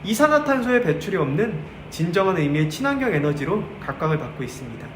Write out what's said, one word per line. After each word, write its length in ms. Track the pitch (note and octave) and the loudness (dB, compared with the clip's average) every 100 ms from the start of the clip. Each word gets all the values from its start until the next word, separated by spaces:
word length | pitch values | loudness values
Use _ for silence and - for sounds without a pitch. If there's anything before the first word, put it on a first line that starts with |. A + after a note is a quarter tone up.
이산화탄소의 760 | F3 A3 D4+ D4+ D4 C4+ A#3+ B3 | -2 4 6 4 2 0 2 2
배출이 340 | D#3 D3 - F#3 | 2 -2 -2 -2
없는 420 | C#3 D3 A3+ D#3 - - - | 0 0 -2 -4 -10 -14 -14
진정한 460 | - E3 F3+ F#3+ F3+ | -4 0 2 2 2
의미의 340 | C#3+ D3 D#3 | 2 2 2
친환경 440 | - C#4 C#4 B3+ | 0 -2 0 2
에너지로 500 | D#3 D3 D3 C#3 G#3 - - | 2 2 0 0 0 -2 -8
각광을 380 | - C3 D#3+ D3+ | -8 -2 0 0
받고 260 | - - | -2 -8
있습니다. 420 | B2 - B2+ A2+ - | -8 -8 -12 -10 -12